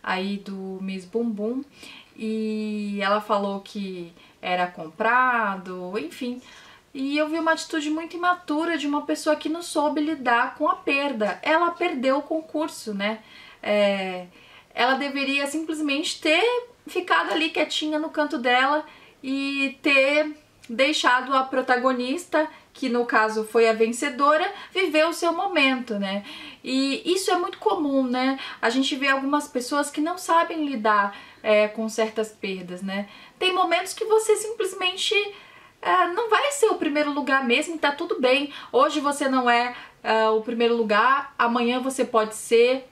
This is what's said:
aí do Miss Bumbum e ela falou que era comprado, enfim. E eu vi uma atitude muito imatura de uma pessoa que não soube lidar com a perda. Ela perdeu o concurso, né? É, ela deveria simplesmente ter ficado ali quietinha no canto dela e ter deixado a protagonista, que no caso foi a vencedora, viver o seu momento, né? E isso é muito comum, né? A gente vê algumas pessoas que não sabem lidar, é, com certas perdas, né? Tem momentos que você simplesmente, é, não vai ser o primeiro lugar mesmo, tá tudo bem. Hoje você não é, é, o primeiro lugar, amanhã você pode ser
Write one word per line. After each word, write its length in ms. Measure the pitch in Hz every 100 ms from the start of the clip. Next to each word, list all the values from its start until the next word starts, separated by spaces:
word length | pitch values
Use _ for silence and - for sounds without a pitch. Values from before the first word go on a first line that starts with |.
aí 320 | 208 185 196 202
do 400 | - 196 190 190
Miss 240 | 190 190
Bumbum 580 | 180 226 240 208 214 262 277 - - - -
e 840 | - 220 220 220 214 214 208 208 202
ela 180 | 196 208
falou 400 | 208 208 202 196
que 520 | - 208 190 180 170 - - _
era 260 | 185 180 180
comprado, 1300 | - 160 - 220 247 254 233 208 190 185 185 180 208
enfim. 440 | 311 - 247 247 - - - - _
E 240 | 269 269 294
eu 100 | 311
vi 100 | 330
uma 140 | 320
atitude 380 | 320 - 330 302
muito 260 | 311 330
imatura 600 | 339 359 359 - 302 330 320
de 100 | 294
uma 140 | 294
pessoa 340 | 285 302 311
que 140 | 302 302
não 120 | 330
soube 380 | 339 320 294 294
lidar 560 | 302 302 247 240 262
com 140 | - 311
a 60 |
perda. 640 | 370 - 277 285 233 208 -
Ela 300 | 285 320 339
perdeu 480 | 339 349 285 262 277
o 20 |
concurso, 720 | 285 320 311 302 311 - 220
né? 260 | 202 202 220 - - - -
É, 680 | - 208 202 196 185 180 180 - - - _
ela 200 | - 247
deveria 540 | 262 285 277 269 285 277
simplesmente 760 | 311 320 311 302 277 359 -
ter 240 | 320 320 453 494 480 _ -
ficado 440 | 370 359 330 339
ali 180 | 320 311
quietinha 500 | - 302 - 302 302
no 100 | 311
canto 280 | 311 294 311
dela 480 | 247 247 269 302 302 - - _
e 560 | 262 269 277 277 269 254
ter 520 | 302 277 269 294 302 294 _ _ -
deixado 640 | 233 277 302 - 254 254
a 100 | 277
protagonista, 1040 | 262 262 254 247 254 254 247 330 - 311 311 - _
que 160 | - 254
no 160 | 240
caso 380 | 233 226 220 214
foi 260 | 214 233 226
a 40 |
vencedora, 800 | 220 226 233 294 247 285 311 392 403 -
viver 340 | 359 370 302
o 80 | 330
seu 180 | 330 339
momento, 680 | 330 392 330 269 254 240 202
né? 280 | 196 202 202 - - -
E 380 | - 262 269 269
isso 260 | - 381 427
é 60 | 359
muito 200 | 381 -
comum, 480 | 427 381 294 269
né? 340 | 254 254 262 269 - -
A 80 | 226
gente 260 | 254 269
vê 120 | 277 269
algumas 400 | 277 269 294 285
pessoas 420 | 254 240 285 285
que 120 | -
não 160 | 311 370
sabem 480 | - 330 330 330
lidar, 500 | 294 262 214 208 202 - - -
é, 260 | 220 208 214
com 200 | 214 220
certas 420 | 220 220 220 214
perdas, 520 | - 196 185 175 180
né? 260 | 190 196 202 - - _
Tem 160 | 370
momentos 400 | 370 359 339 370
que 100 | -
você 300 | 440 440 440
simplesmente, 800 | 415 427 466 370 - 359 370 - 403 403 - - - - _
é, 260 | - 359 349
não 220 | 370 466
vai 220 | 440 571
ser 160 | 571 440
o 80 |
primeiro 360 | - 320 294 294
lugar 340 | 285 277 269
mesmo, 320 | 247 247 311 320
tá 140 | 285
tudo 280 | 285 339 359
bem. 320 | 254 269 285 - -
Hoje 280 | 240 302 302
você 300 | 285 285 269
não 200 | 262 240
é, 260 | 240 247 247 - _
é, 240 | - 220 220
o 120 | 220
primeiro 340 | 220 226 233
lugar, 580 | 233 214 214 240 302 - -
amanhã 420 | 240 240 240 254
você 240 | 262 262
pode 320 | 247 226 214
ser 540 | - - 233 240 262 -